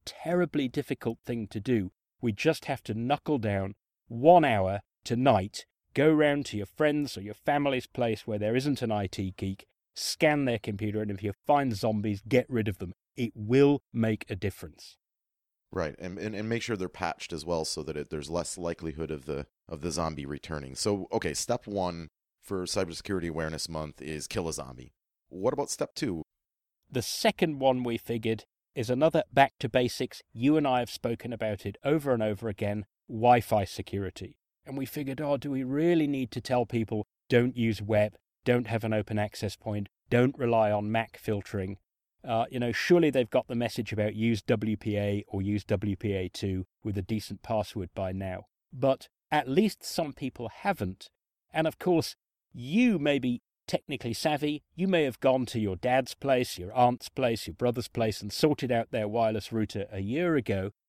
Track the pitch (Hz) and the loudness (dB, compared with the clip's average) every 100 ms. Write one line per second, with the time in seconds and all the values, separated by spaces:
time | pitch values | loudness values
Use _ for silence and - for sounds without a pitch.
0 | - - 160 180 175 147 131 - - 131 | -18 -10 -2 0 2 0 -2 -2 -4 -4
1 | 117 117 - 120 107 110 101 117 92 _ | -4 -6 -6 -6 -4 -6 0 2 0 _
2 | _ _ 120 98 156 156 - 135 - 110 | _ _ -2 2 2 0 -2 -6 -4 -4
3 | 120 143 - 143 107 101 95 - _ _ | 0 -2 0 0 2 0 -2 -8 _ _
4 | - 117 143 180 147 107 95 101 - _ | -12 4 10 10 10 4 2 0 -6 _
5 | - 120 135 110 98 - - _ _ - | -4 2 4 4 2 -6 -18 _ _ 2
6 | 151 156 151 143 135 104 101 - 151 147 | 4 6 4 2 -2 -6 -6 0 2 2
7 | 139 - 101 104 - 143 143 127 - - | -2 -6 -10 -6 0 2 2 0 -2 -2
8 | 117 107 - 104 104 123 147 131 117 104 | 0 0 -4 -2 0 0 2 0 0 0
9 | 95 - 98 - 98 98 - _ _ - | -2 -4 -6 -4 -6 -6 -12 _ _ -10
10 | - - 156 147 131 117 - 101 107 104 | -6 2 4 4 2 -2 -4 -4 -4 -4
11 | 107 98 101 - - 147 135 104 117 107 | -4 -4 -6 -6 0 2 2 0 0 0
12 | 107 101 113 127 - 123 107 95 90 - | 0 -4 2 2 2 -2 -2 -4 -8 -12
13 | _ - 117 - 104 131 143 143 _ 120 | _ -6 -6 -6 2 6 6 4 _ -2
14 | 110 110 - 95 101 - 80 - - - | 0 0 -4 -6 -6 -6 -14 -18 -20 -20
15 | _ _ _ _ _ _ _ 92 78 - | _ _ _ _ _ _ _ -4 -4 -4
16 | 90 95 107 101 110 117 - 107 92 - | -10 -8 -8 -6 -4 -4 -2 -4 -4 -4
17 | 87 - - 82 78 82 80 - 73 73 | -6 -6 -8 -8 -4 -2 -2 -6 -6 -8
18 | 71 78 71 85 80 - 85 85 80 73 | -6 -8 -6 -4 -6 -6 -6 -6 -8 -6
19 | 78 76 65 71 73 _ - 78 82 78 | -6 -8 -6 -8 -8 _ -14 -8 -6 -2
20 | 80 73 69 71 - 78 67 65 107 101 | -4 -4 -8 -10 -8 -10 -10 -6 -2 -2
21 | 92 110 85 71 - 123 - 101 90 85 | -2 -4 -2 -4 -4 -4 -4 -2 -2 -4
22 | 80 _ _ _ - 95 90 104 90 80 | -12 _ _ _ -8 -6 -4 -2 -2 -4
23 | - 95 85 78 80 78 - 80 78 - | -6 -4 -2 -4 -4 -4 -6 -6 -8 -10
24 | 69 78 - 110 82 78 65 64 64 _ | -10 -8 -6 -4 -4 -6 -10 -14 -20 _
25 | _ _ _ 90 107 135 - - 139 - | _ _ _ -6 -2 -2 -4 -4 -6 -4
26 | 143 82 - _ _ _ _ _ _ - | -4 -4 -8 _ _ _ _ _ _ -6
27 | - - 220 - 170 143 135 127 123 117 | -4 0 0 2 0 2 2 2 0 -4
28 | - 117 113 110 - _ _ - 113 123 | -4 -4 -2 -4 -6 _ _ -6 -2 2
29 | 160 165 - - 139 - 120 127 127 - | 4 4 2 4 4 4 0 2 2 0
30 | 123 - - 113 131 156 143 127 120 - | -6 -8 -18 -2 2 4 4 0 -2 -4
31 | 120 117 123 117 110 104 101 - 139 156 | -4 -4 -6 -4 -4 -4 -6 -6 0 0
32 | 139 120 107 101 113 101 101 104 101 _ | 2 2 0 -2 -6 -4 -2 -4 -6 _
33 | - 117 117 123 - 107 95 - - 101 | -12 2 6 6 6 0 0 -6 -6 -6
34 | 92 - 95 - _ _ - 135 135 151 | -6 -8 -16 -18 _ _ -12 -8 -6 -6
35 | 139 131 147 143 143 135 127 139 170 170 | -6 -4 -2 -2 -2 -4 -2 0 4 4
36 | 147 139 127 127 - 123 113 120 107 107 | 2 0 -4 -6 0 0 2 0 -2 -2
37 | 101 _ - 123 123 123 113 104 104 107 | -6 _ 2 4 4 2 0 0 2 2
38 | 104 - _ _ - 123 110 113 110 107 | 2 -2 _ _ 0 2 2 -2 0 -2
39 | 101 107 104 - 104 - 113 104 98 _ | -2 -2 -4 -4 -8 -6 -6 -6 -6 _
40 | - 123 127 - 120 113 107 104 104 113 | 0 4 4 2 2 4 4 2 0 -2
41 | 113 - - 104 - 101 92 104 _ _ | -2 -6 -4 -4 -4 -6 -6 -8 _ _
42 | _ _ 123 113 120 127 120 110 - 175 | _ _ -4 -2 -2 -2 -2 0 4 6
43 | 156 131 120 131 - 120 117 - 107 107 | 6 4 2 0 0 -2 -2 -4 -4 -2
44 | 107 104 113 110 - 117 110 104 110 104 | -2 0 0 0 0 0 0 -4 -2 -2
45 | 101 104 - 98 98 104 - 101 101 95 | 0 -2 -4 -4 0 -2 0 -2 -2 -4
46 | 107 98 92 - 101 92 92 _ 110 101 | -2 -2 -4 -4 -4 -2 -6 _ -6 -6
47 | 92 107 - 101 - 110 101 110 87 - | -4 -4 -6 -12 -4 -4 -4 -6 -8 -6
48 | 95 95 95 92 - _ _ 131 131 135 | -6 -4 -6 -8 -12 _ _ -2 0 0
49 | - _ - 151 127 143 208 - - - | -4 _ -2 -2 2 2 2 0 -10 -6
50 | 156 - 135 - 113 - 202 190 92 95 | -4 -4 -8 -8 -12 -6 -4 -2 -4 -6
51 | - _ _ _ _ 160 160 - 185 170 | -14 _ _ _ _ -2 -2 0 2 2
52 | - - _ _ _ 120 123 196 247 185 | 2 -6 _ _ _ -14 -2 4 4 4
53 | 147 143 123 120 _ _ - 156 - 139 | 2 2 2 -2 _ _ -4 -4 -4 -6
54 | 120 110 156 147 147 147 _ - 190 175 | -6 -2 0 0 0 -4 _ -4 2 4
55 | 143 - 135 131 123 117 104 92 123 131 | 2 2 2 4 2 -2 -2 -2 0 2
56 | 127 - 139 127 123 - 90 120 123 123 | 0 -4 0 2 0 -6 -6 4 4 2
57 | - - 123 117 - 80 123 123 - - | -6 -2 0 0 -6 -2 -2 0 -4 -2
58 | 113 - 104 - 156 147 123 117 113 120 | -2 -2 -8 0 2 2 0 0 0 -2
59 | 107 113 113 110 - 113 107 104 98 98 | 0 2 2 0 -2 -2 -2 -2 -6 -6
60 | 98 135 180 147 113 98 95 - | -4 0 2 2 0 -2 -2 -8